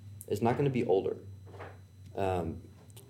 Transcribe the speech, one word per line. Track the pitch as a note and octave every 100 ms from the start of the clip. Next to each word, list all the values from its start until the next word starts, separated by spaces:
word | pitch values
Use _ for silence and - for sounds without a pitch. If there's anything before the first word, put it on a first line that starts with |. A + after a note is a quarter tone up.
| - - -
It's | G#2
not | A#2 B2
gonna | C#3+
be | B2 -
older. | F#2+ F#2 - - - - - - - - - - -
Um, | F#2+ F#2 E2 D2+ - - - - -